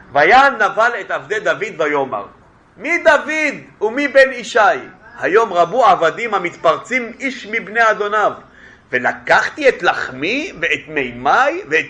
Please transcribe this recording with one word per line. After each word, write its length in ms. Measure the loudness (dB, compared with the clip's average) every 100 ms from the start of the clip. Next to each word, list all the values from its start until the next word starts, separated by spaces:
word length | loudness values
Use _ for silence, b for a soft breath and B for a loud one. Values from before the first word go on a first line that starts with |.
| -4
"ויען 420 | 2 6 6 6
נבל 360 | 4 -2 2 0 0
את 100 | -6
עבדי 300 | -8 -6 -4
דוד 400 | -2 -2 -4 -4
ויאמר, 460 | -2 -2 -2 -6 -10 -18 _ _ _ -10
מי 220 | -4 0
דוד 560 | 2 2 0 -4 -4 -6 -14 -6
ומי 280 | -4 -2 0
בן 240 | 4 2
ישי? 260 | 0 -2 2 2 2 -6 -20 -20 -6
היום 340 | 0 2 2
רבו 340 | 2 2 4 4
עבדים 480 | 4 2 -2 -4
המתפרצים 760 | -4 -4 -2 0 0 -2 -6 -6 -8
איש 260 | -8 -8 -8
מבני 440 | -8 -4 0 2
אדוניו. 420 | 0 -2 0 0 -2 -14 B B B B
ולקחתי 760 | -2 -2 -4 0 2 0 0 0
את 140 | 2
לחמי 680 | 0 -2 -4 -6 -4 -4 -6 -6
ואת 280 | -4 -4 -4
מימי 720 | -6 -6 -4 2 2 2 -2 -2
ואת 140 | -2